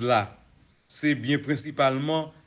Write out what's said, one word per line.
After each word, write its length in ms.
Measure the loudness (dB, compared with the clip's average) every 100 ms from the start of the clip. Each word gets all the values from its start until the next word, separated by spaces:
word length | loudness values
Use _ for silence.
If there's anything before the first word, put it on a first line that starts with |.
| 2
la. 240 | 2 0 -8 _ _ _ _ -10
Se 240 | -2 0 0
byen 240 | 0 -2
prensipalman 880 | 0 -4 -2 0 2 2 0 -2 -4 -12